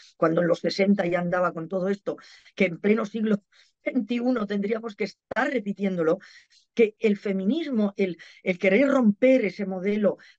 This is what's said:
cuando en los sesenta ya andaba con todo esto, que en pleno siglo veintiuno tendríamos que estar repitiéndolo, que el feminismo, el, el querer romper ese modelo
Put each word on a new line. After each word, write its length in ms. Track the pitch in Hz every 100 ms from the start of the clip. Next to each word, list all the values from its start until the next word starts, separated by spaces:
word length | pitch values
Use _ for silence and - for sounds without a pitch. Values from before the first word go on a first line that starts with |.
| - -
cuando 240 | 165 165
en 60 | 170
los 120 | 170
sesenta 460 | 170 - 196 196 170
ya 140 | 175
andaba 340 | 175 180 175
con 140 | 160 165
todo 220 | 185 185
esto, 280 | 196 - 151 - - - -
que 100 | 185
en 140 | 165
pleno 260 | 202 226 208
siglo 380 | 226 214 208 _ _ _ _
veintiuno 640 | - 262 208 240 247 247 202
tendríamos 480 | 202 202 226 226 202
que 80 |
estar 480 | 202 - - - 285
repitiéndolo, 640 | 262 202 196 196 180 160 190 - - _ _ _
que 220 | - 214 -
el 180 | 226 202
feminismo, 760 | 208 190 190 311 311 233 208 202
el, 220 | 190 170 - -
el 160 | - 180
querer 300 | 196 202 277
romper 580 | 262 220 202 254 262 262
ese 220 | - 190
modelo 500 | 185 190 214 190 - -